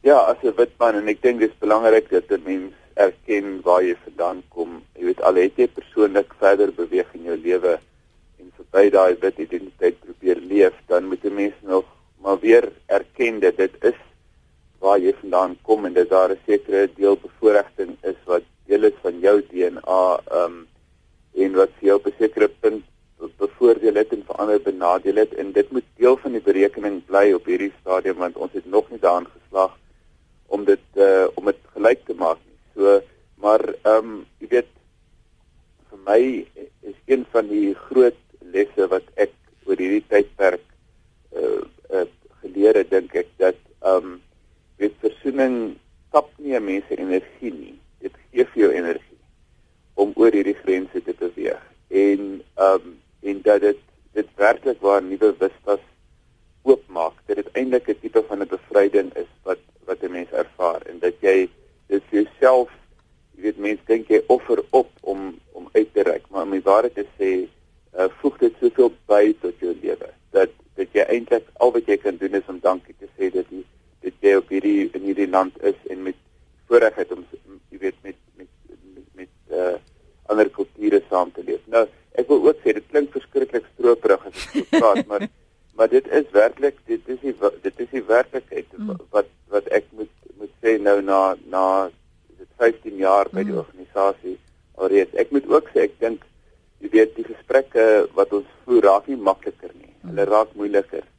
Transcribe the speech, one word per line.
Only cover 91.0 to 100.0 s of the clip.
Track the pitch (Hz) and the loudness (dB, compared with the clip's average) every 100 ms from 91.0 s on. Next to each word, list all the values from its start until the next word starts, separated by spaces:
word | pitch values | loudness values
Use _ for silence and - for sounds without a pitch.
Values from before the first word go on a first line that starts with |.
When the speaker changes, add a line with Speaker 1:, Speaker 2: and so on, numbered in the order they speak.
Speaker 1:
na, | 98 98 95 92 - | 2 2 0 -2 -6
na, | 90 92 95 92 _ _ _ _ | -2 0 0 -2 _ _ _ _
is | _ | _
dit | - _ | -20 _
vyftien | 117 113 113 101 | -2 -2 -12 -4
jaar | 95 101 95 | 2 2 0
by | 95 | -4
die | 101 | -6
Speaker 2:
Mm. | - | -6
Speaker 1:
organisasie | 82 - 92 98 98 98 92 92 _ _ _ - | -8 -18 -10 -2 -2 -2 -12 -14 _ _ _ -6
alreeds. | 95 98 92 | 0 2 0
Ek | - - | -2 -2
moet | 143 - | -2 2
ook | - - | 0 0
sê, | - | -2
ek | 101 - | -2 -2
dink, | 117 113 - _ _ _ _ _ | -6 -6 -14 _ _ _ _ _
jy | - | -2
weet, | - 110 - | 2 2 0
die | |
gesprekke | 117 - _ 131 135 120 113 107 90 | -14 -14 _ -2 0 0 4 4 2
wat | - 98 | -2 -2
ons | 101 98 _ - | -2 -8 _ 0
voer | 120 | 2
raak | 98 98 120 | 4 2 0
nie | 131 | -4
makliker | 95 95 104 - 87 - | -2 -2 -6 -14 -20 -20
nie. | - _ | -20 _